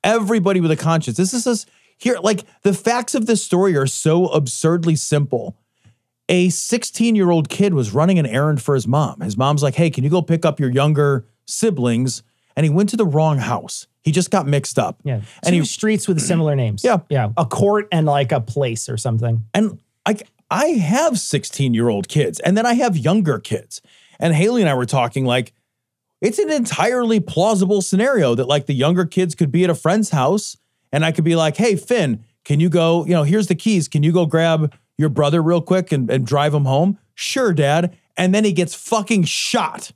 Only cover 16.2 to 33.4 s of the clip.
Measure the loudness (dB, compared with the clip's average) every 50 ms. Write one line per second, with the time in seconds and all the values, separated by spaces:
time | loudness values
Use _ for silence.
16.2 | 0 0 0 0 2 2 0 0 0 0 0 0 2 2 0 0 0 _ -2 0
17.2 | 0 0 0 0 -2 -2 0 2 2 2 2 2 0 0 0 0 2 2 2 2
18.2 | 0 0 0 -2 -2 -4 -4 -4 -2 -2 -4 -6 -6 -8 -8 -6 -4 -2 -2 -2
19.2 | -2 -2 -2 -2 -4 -2 _ 0 0 0 -2 -8 _ _ _ _ _ -4 -4 -4
20.2 | -6 _ _ _ _ _ -2 0 0 0 2 0 0 2 2 2 2 0 0 -2
21.2 | -4 -4 -4 -4 -4 -6 -4 -2 0 0 2 2 2 2 0 -2 -4 -2 0 0
22.2 | 0 0 -2 -4 -2 0 0 2 2 2 2 2 2 0 0 0 0 2 2 2
23.2 | 2 0 -2 -4 -4 -6 -8 -8 -8 _ -20 -20 _ _ _ _ _ _ _ _
24.2 | 0 0 2 2 2 2 2 2 2 2 0 0 -2 -2 0 0 -2 0 -2 -2
25.2 | 0 0 0 0 -2 -4 _ _ _ _ _ _ _ _ _ _ _ _ _ _
26.2 | -4 -2 0 0 -2 0 0 -2 -2 -4 -2 0 0 0 0 0 0 2 0 0
27.2 | 0 -2 -2 0 2 2 2 2 2 2 0 -2 0 0 0 0 2 2 2 2
28.2 | 2 2 2 0 0 0 0 -2 0 -2 -2 0 2 2 2 0 0 0 0 -2
29.2 | -2 -2 0 -2 -2 0 2 0 2 2 0 0 0 0 2 2 0 0 0 0
30.2 | 0 0 0 -2 -4 -6 -14 _ _ _ _ _ _ _ -2 0 0 0 0 0
31.2 | 0 2 2 2 2 0 0 0 0 0 0 0 -2 -2 0 0 0 0 -2 -4
32.2 | -8 _ _ _ _ -2 0 2 2 2 2 2 2 4 2 0 2 0 0 2
33.2 | 2 2 2 0